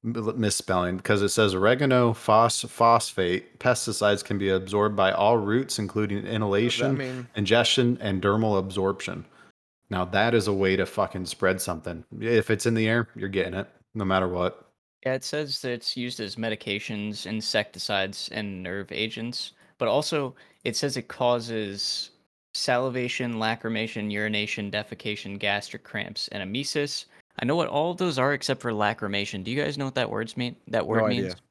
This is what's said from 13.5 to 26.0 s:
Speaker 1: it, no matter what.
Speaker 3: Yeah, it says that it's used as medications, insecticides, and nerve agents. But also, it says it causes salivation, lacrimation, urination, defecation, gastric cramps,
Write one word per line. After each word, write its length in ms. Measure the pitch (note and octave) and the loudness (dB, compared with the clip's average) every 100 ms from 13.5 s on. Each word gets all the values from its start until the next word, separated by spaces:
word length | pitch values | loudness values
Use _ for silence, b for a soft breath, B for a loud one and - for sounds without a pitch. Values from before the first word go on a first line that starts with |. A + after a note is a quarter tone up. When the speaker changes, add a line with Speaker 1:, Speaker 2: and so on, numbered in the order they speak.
Speaker 1:
it, 140 | F#2 - _ _ | -4 -8 _ _
no 120 | A2 F#2+ | -4 2
matter 220 | F#2+ F#2 | 2 2
what. 320 | F2+ F2+ - _ _ _ _ C3 | 0 -2 -2 _ _ _ _ -4
Speaker 3:
Yeah, 80 | C3 | -4
it 80 | - | -4
says 360 | D3 D3 - | -6 -4 -6
that 100 | C3 | -6
it's 260 | A#2+ - - | -6 -6 -6
used 220 | B2 B2 | -6 -6
as 160 | G#2 A2 | -8 -4
medications, 880 | A2+ G#2+ - G2+ - G#2+ G#2+ G2+ F#2 | -4 -4 -4 -6 -4 -6 -6 -8 -6
insecticides, 1040 | A2 A2 A2 G#2 F#2+ - G2+ F#2+ G2 - | -6 -2 -2 -2 -8 -4 -2 -2 -6 -8
and 320 | G#2+ G#2 F#2+ | -8 -8 -8
nerve 260 | F2+ G2 F#2 | -8 -8 -8
agents. 600 | - A2 A2 A#2 B2 - b b _ | -4 -4 -4 -8 -8 -12 b b _
But 120 | A#2 | 2
also, 440 | B2 D3+ D#3 C3+ - b b | 2 2 -2 -4 -8 b b
it 140 | - A2 | -6 -2
says 180 | C#3+ B2 | -4 -4
it 140 | - | -10
causes 1000 | - B2 A#2+ A2+ A2+ G#2 G2+ - - - _ _ _ _ | 0 2 2 -2 -6 -4 -4 -4 -4 -8 _ _ _ _
salivation, 800 | - - B2 C3 B2+ C3 - B2 A2+ | -6 0 2 2 -2 -4 -2 -4 0
lacrimation, 720 | A2 A2+ A2+ A2 A2 A2 G#2 | -2 -2 -4 -4 -4 -4 -4
urination, 600 | G#2 G#2+ G#2+ G#2 - G2+ | -2 -2 -2 -2 -4 -4
defecation, 680 | G#2 G#2 G#2+ A2 G#2 F#2+ G2+ | -6 -6 -8 -8 -8 -8 -4
gastric 460 | G#2 G2+ - - | -2 -2 -4 -16
cramps, 440 | - G#2 | -10 -8